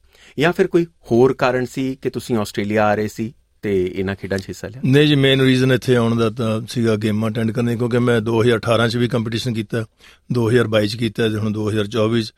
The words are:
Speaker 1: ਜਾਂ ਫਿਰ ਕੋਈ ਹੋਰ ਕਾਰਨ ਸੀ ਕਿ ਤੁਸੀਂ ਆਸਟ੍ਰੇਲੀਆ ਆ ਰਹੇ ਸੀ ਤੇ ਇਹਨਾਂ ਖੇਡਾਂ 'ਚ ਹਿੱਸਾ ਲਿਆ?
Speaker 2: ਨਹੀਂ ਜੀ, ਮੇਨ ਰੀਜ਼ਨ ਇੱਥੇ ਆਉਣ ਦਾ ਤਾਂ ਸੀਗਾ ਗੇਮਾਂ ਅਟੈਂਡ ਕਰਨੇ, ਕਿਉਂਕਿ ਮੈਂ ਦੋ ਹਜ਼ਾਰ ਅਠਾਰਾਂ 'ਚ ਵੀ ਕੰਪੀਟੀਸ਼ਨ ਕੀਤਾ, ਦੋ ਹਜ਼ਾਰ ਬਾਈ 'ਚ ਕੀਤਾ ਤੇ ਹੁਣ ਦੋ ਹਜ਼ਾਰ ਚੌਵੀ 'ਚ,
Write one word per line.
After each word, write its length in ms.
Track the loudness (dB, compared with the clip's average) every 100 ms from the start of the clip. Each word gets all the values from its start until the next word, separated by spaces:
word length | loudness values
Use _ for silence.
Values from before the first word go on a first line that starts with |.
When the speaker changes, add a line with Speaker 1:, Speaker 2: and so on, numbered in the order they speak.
| _ _ -12 -2
Speaker 1:
ਜਾਂ 140 | 0
ਫਿਰ 140 | 2 0
ਕੋਈ 180 | 0
ਹੋਰ 480 | -2 _ 0 4 4
ਕਾਰਨ 320 | 4 0 0
ਸੀ 340 | -2 -4 -4 -4
ਕਿ 80 | -6
ਤੁਸੀਂ 260 | -6 -4 -2
ਆਸਟ੍ਰੇਲੀਆ 500 | -2 -4 -2 2 2
ਆ 80 |
ਰਹੇ 140 | 2 -2
ਸੀ 260 | -6 -10 -10 _ _
ਤੇ 300 | -2 0 0
ਇਹਨਾਂ 220 | -2 -4 -6
ਖੇਡਾਂ 220 | -6 -6
'ਚ 40 |
ਹਿੱਸਾ 260 | -6 -12 -12
ਲਿਆ? 140 | -6
Speaker 2:
ਨਹੀਂ 240 | 2 4 4
ਜੀ, 60 |
ਮੇਨ 260 | 4 2 4
ਰੀਜ਼ਨ 320 | 4 4 2
ਇੱਥੇ 240 | 0 2 2
ਆਉਣ 200 | 2 0
ਦਾ 140 | 0
ਤਾਂ 320 | -2 -4 -4 -4
ਸੀਗਾ 280 | -2 0 0
ਗੇਮਾਂ 340 | 0 -2 -2
ਅਟੈਂਡ 200 | -2 -2
ਕਰਨੇ, 260 | -2 -2 -2
ਕਿਉਂਕਿ 220 | -2 0
ਮੈਂ 220 | 2 2
ਦੋ 220 | 2 2
ਹਜ਼ਾਰ 160 | 2 2
ਅਠਾਰਾਂ 300 | 2 2 2
'ਚ 80 | 0
ਵੀ 120 | -2
ਕੰਪੀਟੀਸ਼ਨ 440 | -2 -4 -4 -4
ਕੀਤਾ, 320 | -6 -4 -4 -6 _ -20 -18 -6
ਦੋ 180 | -2 2
ਹਜ਼ਾਰ 160 | 2 4
ਬਾਈ 220 | 2 0
'ਚ 80 | 0
ਕੀਤਾ 320 | -4 -2 -2
ਤੇ 80 | 0
ਹੁਣ 140 | -2
ਦੋ 200 | -2 -2
ਹਜ਼ਾਰ 160 | -2 -2
ਚੌਵੀ 360 | 0 0 0
'ਚ, 100 | -2